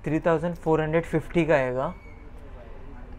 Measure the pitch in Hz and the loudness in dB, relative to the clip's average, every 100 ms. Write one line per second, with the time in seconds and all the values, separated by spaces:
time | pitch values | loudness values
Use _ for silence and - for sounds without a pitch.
0 | - 156 170 160 170 170 165 156 156 165 | -2 0 4 2 2 -2 2 2 4 2
1 | 160 160 - 175 156 151 127 127 151 - | 2 0 0 2 4 4 4 0 -2 -4
2 | - - - - - - - - - - | -14 -16 -16 -14 -14 -14 -14 -14 -12 -12
3 | - | -12